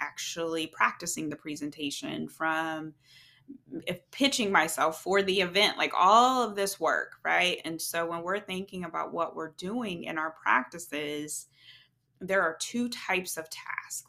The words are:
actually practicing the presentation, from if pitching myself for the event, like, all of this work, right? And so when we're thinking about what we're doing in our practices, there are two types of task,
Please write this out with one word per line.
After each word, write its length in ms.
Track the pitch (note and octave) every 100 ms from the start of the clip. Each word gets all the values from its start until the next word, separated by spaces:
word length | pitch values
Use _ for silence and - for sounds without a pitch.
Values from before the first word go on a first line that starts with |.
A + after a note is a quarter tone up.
actually 640 | D3 - - E3+ E3 E3 D#3+
practicing 640 | - A3 - E3 - D#3
the 60 | D3+
presentation, 920 | D#3+ D3 D3 D3+ D3 - C#3 D3+ D#3
from 640 | - D#3+ D#3+ D#3+ D#3 D#3 - _ - - _ - - - - -
if 120 | F3+ _
pitching 420 | - C4+ C#4 G3+
myself 480 | F#3 D#3 - D3+ D#3+
for 220 | F3 G3
the 180 | G3 F#3+
event, 380 | F3 F#3 G#3 -
like, 140 | D#3 -
all 460 | F#3 A3 B3+ C4
of 120 | A3+
this 240 | G3+ G3 -
work, 340 | D#3 E2+ - -
right? 380 | D#3+ E3 F3+ -
And 160 | E3 E3
so 240 | - E3+
when 180 | E3 E3+
we're 180 | F3 G3+
thinking 440 | G#3 F#3 G3 F#3
about 260 | E3+ D#3+ D3+
what 240 | F3 E3
we're 180 | D#3+ D#3+
doing 520 | D#3 F3+ A#3+ A3 E3+
in 140 | - E3
our 140 | D#3+
practices, 1160 | - G3 A#3 B3+ E3+ - D3 D3 D3 D3+ - - _ - - _ _ _ -
there 220 | F#3 F#3+
are 160 | E3 -
two 300 | - A#3+ A#3+
types 480 | A#3+ - F#3 F#3 -
of 100 | D#3
task, 560 | - - - - -